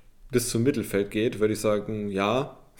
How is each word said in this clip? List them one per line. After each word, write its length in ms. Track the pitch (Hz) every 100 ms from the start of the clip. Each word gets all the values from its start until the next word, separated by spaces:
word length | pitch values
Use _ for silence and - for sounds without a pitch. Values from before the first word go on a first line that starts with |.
| - - -
bis 180 | 123 117
zum 140 | 113
Mittelfeld 460 | 120 135 - 98 101
geht, 300 | 107 113 107
würde 140 | 107
ich 60 | 107
sagen, 500 | 110 107 101 107 104
ja. 480 | 98 101 123 143 - -